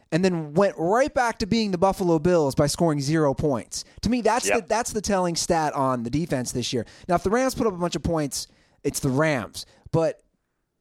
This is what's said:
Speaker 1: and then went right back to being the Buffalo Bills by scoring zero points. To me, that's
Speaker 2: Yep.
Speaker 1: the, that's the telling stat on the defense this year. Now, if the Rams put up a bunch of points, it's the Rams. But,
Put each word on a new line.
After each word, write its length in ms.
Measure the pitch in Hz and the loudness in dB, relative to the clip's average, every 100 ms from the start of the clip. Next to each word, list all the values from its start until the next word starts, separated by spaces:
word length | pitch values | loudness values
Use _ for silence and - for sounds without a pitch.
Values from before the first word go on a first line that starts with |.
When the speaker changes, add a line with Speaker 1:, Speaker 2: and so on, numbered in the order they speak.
| - | -4
Speaker 1:
and 140 | 160 | 0
then 300 | 185 175 151 | 2 0 -2
went 200 | 147 202 - | 2 2 2
right 380 | 165 220 294 | 0 2 2
back 240 | - 240 220 | 2 0 0
to 80 | 214 | -2
being 240 | 226 214 | 0 0
the 80 | 180 | 2
Buffalo 400 | 196 190 180 165 | 2 2 2 2
Bills 380 | 156 180 143 131 | 4 4 2 2
by 100 | 147 | 0
scoring 340 | - 170 147 | 2 0 0
zero 320 | 135 160 151 | 0 0 0
points. 520 | 131 156 123 - - - - | 0 -2 -2 -6 -12 -14 -6
To 100 | - | -2
me, 120 | 247 | 0
that's 260 | 214 226 202 | 2 0 2
Speaker 2:
Yep. 140 | 202 | 0
Speaker 1:
the, 40 | 208 | 0
that's 260 | 214 240 | -2 -2
the 80 | 226 | -4
telling 360 | 180 196 180 170 | -2 0 0 -2
stat 360 | - 170 151 | 0 0 0
on 280 | - 135 127 | 0 0 0
the 80 | 117 | -2
defense 400 | 139 165 139 120 | -2 -2 -2 -4
this 220 | 131 117 | -4 -4
year. 120 | 127 104 - - | -4 -6 -10 -2
Now, 80 | |
if 80 | 170 | -2
the 80 | 185 | 0
Rams 240 | 226 262 | 0 0
put 140 | - 233 | 0 -2
up 60 | |
a 20 | 180 | -2
bunch 180 | 175 | -4
of 80 | 170 | -4
points, 460 | 160 165 147 - - _ _ _ | -4 -2 -2 -6 -12 _ _ _
it's 160 | 143 - | -6 -2
the 100 | 143 | -2
Rams. 580 | 127 160 139 95 - - _ - | 0 0 0 -4 -12 -18 _ -4
But, 280 | 165 160 - _ _ _ _ _ _ | 0 0 -2 _ _ _ _ _ _